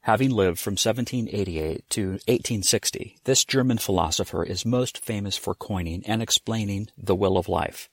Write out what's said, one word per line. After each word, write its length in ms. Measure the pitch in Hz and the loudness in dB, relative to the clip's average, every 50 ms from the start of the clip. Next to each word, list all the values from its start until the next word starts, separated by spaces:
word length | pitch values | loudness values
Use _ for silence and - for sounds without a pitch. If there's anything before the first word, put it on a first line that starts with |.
Having 320 | _ - 110 107 131 135 127 | _ 2 2 4 4 2 4
lived 260 | 107 98 92 85 - | 4 4 4 2 0
from 180 | - - 101 | -2 -4 -2
seventeen 500 | 95 - 113 110 120 - - - 127 113 - - | 0 0 0 0 0 -2 -4 -2 -4 -4 -2 -2
eighty-eight 560 | 101 98 95 85 80 78 78 78 - - _ | -2 -2 -2 -2 -2 -2 -2 -4 -6 -6 _
to 300 | - - 104 95 95 101 - - | -4 -2 -2 -2 -4 -4 0 2
eighteen 340 | 123 - - - - 104 95 | 2 2 2 -2 -4 0 0
sixty, 540 | - - 110 - - - - 95 - - _ _ | 2 0 2 0 -2 -4 -4 -10 -10 -14 _ _
this 220 | - 131 131 - | 2 2 2 2
German 320 | - - 135 127 131 120 110 | 2 2 2 2 4 2 0
philosopher 640 | - - 101 92 82 78 - - 101 - - 92 85 | 0 0 2 2 2 2 0 -2 -2 -2 -2 -4 -2
is 220 | - 95 90 - | -2 -4 -4 -2
most 320 | 117 120 123 127 123 - - | 0 2 2 0 0 -4 -10
famous 400 | - - 113 104 101 101 95 - | -8 -6 -4 -4 -4 -4 -6 -4
for 160 | - - 95 | -4 -4 -6
coining 500 | _ - - 104 95 87 82 82 90 - | _ -4 -4 -2 -2 -2 -2 -4 -6 -4
and 160 | - 110 113 | -2 -2 -2
explaining 720 | 113 - - - _ - 113 110 107 101 101 98 107 107 _ - | 0 2 0 0 _ 0 -2 -2 -2 -2 -2 -4 -4 -6 _ -14
the 180 | 98 98 98 | 0 0 2
will 220 | 90 101 95 95 95 | 4 4 4 4 2
of 100 | 87 - | 2 2
life 400 | 90 87 82 - - - - - | 0 -2 -2 -2 -6 -10 -18 -18